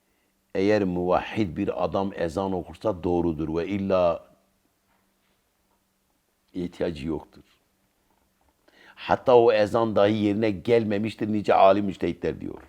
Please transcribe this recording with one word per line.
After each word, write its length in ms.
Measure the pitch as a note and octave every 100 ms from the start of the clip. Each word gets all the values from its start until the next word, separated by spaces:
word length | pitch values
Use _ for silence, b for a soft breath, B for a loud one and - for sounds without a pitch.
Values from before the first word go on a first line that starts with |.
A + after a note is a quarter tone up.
| _ _ _ _ _ G2
Eğer 280 | G2 G#2+
muvahhid 760 | F#2+ F2+ F2+ F2 - - G2+ D2
bir 260 | G2+ -
adam 280 | E2+ G2 G2 -
ezan 360 | E2+ F2 G2
okursa 520 | F#2 D#2+ E2+ A2 F#2
doğrudur 540 | F2 F2 E2+ D2+ D#2 E2
ve 100 | E2
illa 580 | G2+ G2 F#2 F2 E2 - _ _ _ _ _ _ _ _ _ _ _ _ _ _ _ _ _ _ _ _ _ _
ihtiyacı 540 | F#2 F2 - F2+ D#2 C#2+
yoktur. 360 | D2 - - _ _ _ _ _ _ _ _ _ _ _ _ _ b b -
Hatta 400 | - - - B2
o 160 | A#2
ezan 440 | G#2+ G#2 A#2 A2+ G#2
dahi 180 | G2+
yerine 380 | A2 G#2 G2+ A2
gelmemiştir 840 | F#2+ D#2+ A#2 G#2+ G#2 A2 - G#2+
nice 200 | G#2+ G2
alim 320 | F2 F#2+ G2 G2+
müçtehitler 560 | F2 F2 E2+ D#2+ D#2
diyor. 200 | E2 G1+